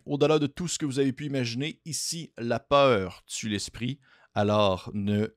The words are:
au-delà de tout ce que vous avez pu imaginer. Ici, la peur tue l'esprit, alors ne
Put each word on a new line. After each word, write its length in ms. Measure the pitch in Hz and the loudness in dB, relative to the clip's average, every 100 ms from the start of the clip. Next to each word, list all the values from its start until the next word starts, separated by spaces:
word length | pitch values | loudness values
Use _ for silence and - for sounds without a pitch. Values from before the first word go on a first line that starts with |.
| - | -4
au-delà 320 | 143 147 156 | 2 4 4
de 80 | 143 | 0
tout 220 | - 175 | -4 -6
ce 100 | - | -4
que 80 | 151 | -4
vous 140 | 131 | 0
avez 140 | 139 | 0
pu 120 | 127 147 | -2 -4
imaginer. 540 | 139 120 117 151 - | -4 -4 -4 -6 -8
Ici, 480 | - 139 - 165 156 - | -10 -8 -6 -8 -12 -8
la 220 | 120 117 | -4 -4
peur 640 | - 143 139 110 92 - - | 2 6 6 4 0 -8 -14
tue 240 | - 110 | -8 -4
l'esprit, 500 | 101 - - 123 139 _ _ _ - | -4 -4 -8 -8 -8 _ _ _ 0
alors 560 | 104 104 101 92 - | 2 4 4 2 -4
ne 400 | 104 101 104 107 | -6 -2 0 -2